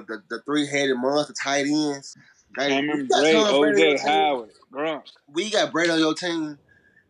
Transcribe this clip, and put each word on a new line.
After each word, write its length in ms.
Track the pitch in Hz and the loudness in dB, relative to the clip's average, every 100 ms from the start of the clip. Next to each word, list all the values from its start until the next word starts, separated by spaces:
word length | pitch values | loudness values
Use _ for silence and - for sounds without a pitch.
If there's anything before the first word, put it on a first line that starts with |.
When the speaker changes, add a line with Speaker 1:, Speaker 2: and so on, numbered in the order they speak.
| 104 | -8
Speaker 1:
the, 160 | 110 - | -12 -10
the 120 | 113 | -12
three-headed 520 | - 151 143 143 139 123 | -4 -2 0 -2 0 0
monster 360 | 135 147 143 | 0 0 -2
tight 340 | - 139 143 143 | -6 -4 -2 0
ends. 500 | 151 151 139 - - _ _ _ 127 | 0 -2 -6 -12 -20 _ _ _ -6
Like, 120 | 139 | -2
Speaker 2:
Cameron 320 | 139 147 151 | 0 0 -4
Speaker 1:
you 60 | 127 | 2
got 120 | - | 4
Speaker 2:
Brate, 120 | 156 | 6
Speaker 1:
Tom 280 | 160 - 139 | 4 4 4
Brady 140 | 151 | 4
on 0 | |
Speaker 2:
O 0 | |
J 140 | - 160 | 4 4
Speaker 1:
your 100 | 139 | 2
team. 80 | 147 | 2
Speaker 2:
Howard, 440 | 156 151 131 110 _ _ | 2 2 -2 -6 _ _
Gronk. 300 | 135 156 147 - - _ | -6 -6 -6 -12 -20 _
Speaker 1:
We 180 | 147 214 | -6 -2
got 220 | 208 147 | 0 0
Brady 180 | 156 170 | 0 0
on 80 | 165 | 2
your 160 | 156 | 0
team. 440 | 160 180 165 151 143 _ _ _ _ | 0 -4 -4 -6 -10 _ _ _ _